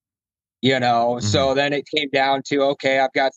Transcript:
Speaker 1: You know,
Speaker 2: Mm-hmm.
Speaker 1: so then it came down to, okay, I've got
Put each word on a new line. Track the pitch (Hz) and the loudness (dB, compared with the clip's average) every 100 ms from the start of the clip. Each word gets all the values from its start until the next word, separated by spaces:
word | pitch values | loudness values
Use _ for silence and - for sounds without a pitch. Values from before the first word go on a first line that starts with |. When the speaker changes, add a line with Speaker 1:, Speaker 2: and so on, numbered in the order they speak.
| _ _ _ _ _ - | _ _ _ _ _ -4
Speaker 1:
You | 127 131 | 0 2
know, | 123 117 120 120 | 2 2 0 -2
Speaker 2:
Mm-hmm. | 107 | -2
Speaker 1:
so | 143 135 | 0 2
then | 135 143 | 0 0
it | 143 - | -2 -4
came | 151 139 | -6 -2
down | 139 135 139 - | 0 0 0 -2
to, | 143 | 0
okay, | 139 143 135 135 | 0 0 0 0
I've | 135 | 0
got | 147 135 | 0 -2